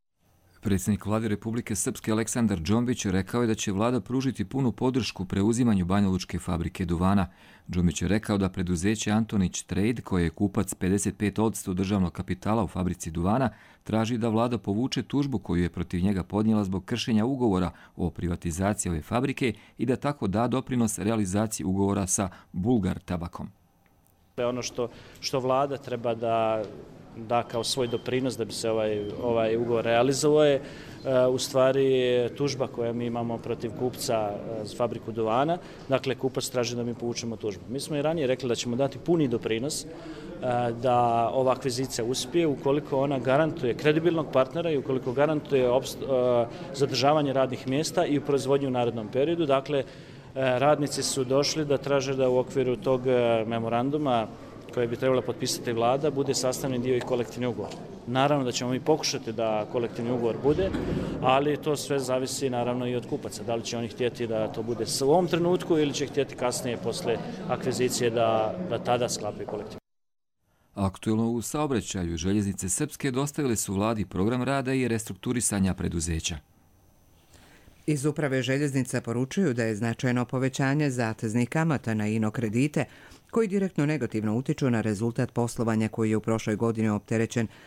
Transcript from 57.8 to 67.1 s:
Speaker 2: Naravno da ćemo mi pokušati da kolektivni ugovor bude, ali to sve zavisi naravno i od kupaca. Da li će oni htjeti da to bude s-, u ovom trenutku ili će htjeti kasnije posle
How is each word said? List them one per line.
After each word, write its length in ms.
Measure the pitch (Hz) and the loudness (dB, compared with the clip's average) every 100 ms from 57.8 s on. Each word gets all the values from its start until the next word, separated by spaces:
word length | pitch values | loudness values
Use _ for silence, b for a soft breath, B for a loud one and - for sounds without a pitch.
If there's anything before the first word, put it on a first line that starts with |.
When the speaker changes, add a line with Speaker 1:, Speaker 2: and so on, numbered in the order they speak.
| - - - | -14 -14 -4
Speaker 2:
Naravno 380 | 127 143 147 | 2 2 2
da 80 | 127 | 0
ćemo 180 | 117 123 | -2 -2
mi 100 | 127 | 0
pokušati 520 | 151 156 - 131 - | 2 2 0 -4 -6
da 340 | 110 113 107 107 | -2 0 0 -2
kolektivni 380 | 127 117 - 117 | -2 -2 -4 -4
ugovor 260 | 127 117 107 | 0 0 0
bude, 280 | 131 151 190 B B B B B | 0 2 0 B B B B B
ali 340 | 127 131 147 139 | 2 4 4 0
to 200 | 156 143 | -2 -2
sve 220 | - 139 | -2 -2
zavisi 520 | 127 127 131 - 139 | 0 -2 -2 -2 -2
naravno 360 | 123 120 123 123 | 0 -2 -2 -2
i 100 | 123 | -4
od 100 | - | -4
kupaca. 360 | 127 104 - | -6 -6 -8
Da 120 | 104 | -4
li 80 | 117 | -4
će 160 | 107 117 | -4 -6
oni 100 | 117 | -6
htjeti 380 | - 123 - 117 | -2 -2 -2 -2
da 260 | 110 107 | -2 -2
to 100 | - | -4
bude 240 | 113 113 107 | -4 -4 -4
s-, 160 | - | 0
u 80 | 135 | 4
ovom 160 | 165 175 | 4 4
trenutku 520 | 170 175 180 170 165 | 2 2 0 2 2
ili 160 | 151 | 2
će 120 | 131 143 | 0 -2
htjeti 300 | - 135 - | -2 -2 -2
kasnije 400 | 123 120 127 117 | -2 -2 -4 -4
posle 400 | 120 110 120 | -4 -4 -2